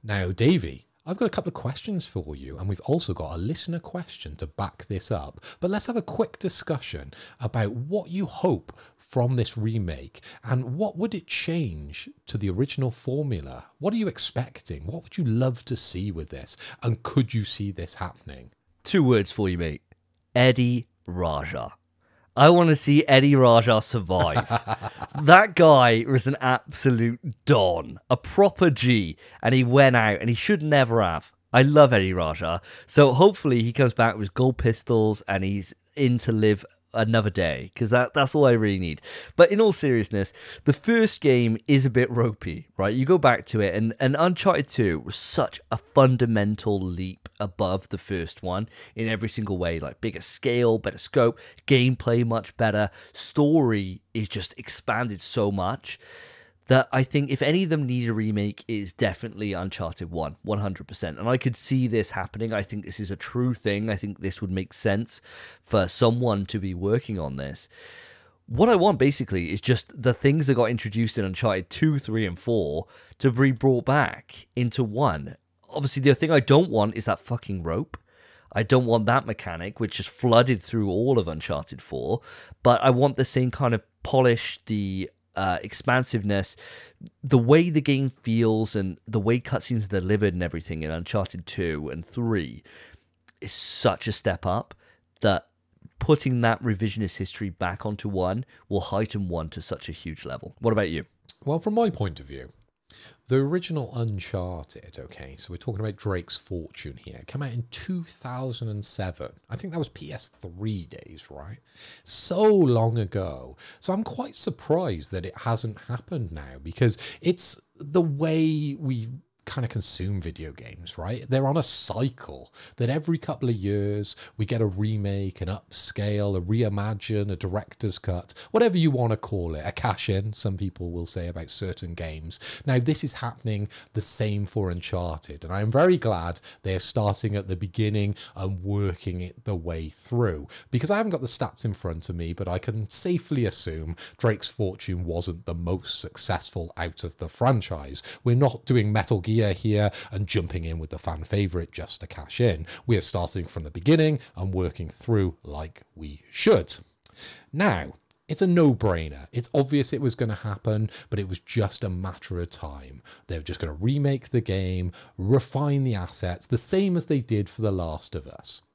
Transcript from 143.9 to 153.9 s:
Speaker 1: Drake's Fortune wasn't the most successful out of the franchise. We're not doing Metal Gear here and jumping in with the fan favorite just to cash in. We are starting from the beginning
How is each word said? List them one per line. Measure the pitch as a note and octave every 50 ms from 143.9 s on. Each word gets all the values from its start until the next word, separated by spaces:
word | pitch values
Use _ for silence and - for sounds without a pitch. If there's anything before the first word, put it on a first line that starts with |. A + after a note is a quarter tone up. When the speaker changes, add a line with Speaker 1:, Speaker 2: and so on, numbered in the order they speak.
| E2+ - - - - _
Speaker 1:
Drake's | - A2+ A2 - - -
Fortune | - - G#2+ F#2+ F#2+ - - - F#2 F2 F2
wasn't | E2 E2 E2+ E2+ - E2+ E2+ -
the | - E2
most | E2+ E2+ E2+ F#2 F#2 - - - -
successful | - - - - - - F#2 F2 - - - F#2 E2+ D#2 -
out | - E2+ E2+ E2+ - -
of | F2 - _
the | F2 D#2+
franchise. | - - A#2+ B2+ C3 A2+ G2 - F#2+ D#2 C#2+ C#2 C#2 - - - - - _
We're | B2 A#2+
not | B2 C#3+ C3 A#2+ - _
doing | - B2+ B2 G#2+ G#2 G#2
Metal | G#2+ G2+ - A#2 G2+
Gear | F2 G#2+ A2
here | A2+ A2 G2+ F#2+ - - A2 G#2 G#2 G#2 G2+ - - - -
and | - G2 G#2
jumping | - - G#2 E2+ E2+ - F2+ E2
in | E2 E2 E2
with | D#2 D2+
the | - D#2+
fan | - - D#2+ D#2 D#2+
favorite | - - G2+ G2+ F#2 E2 F2+ D#2+ -
just | _ - D2+ - - -
to | -
cash | - - - D2+ - - -
in. | A#2+ A#2 F2 D2+ E2 - - - -
We | - A#2+
are | F#2+ -
starting | - - F#2+ F2 E2 - F#2+ E2+
from | - - E2+ D#2+
the | D2+
beginning | - E2+ E2+ C#3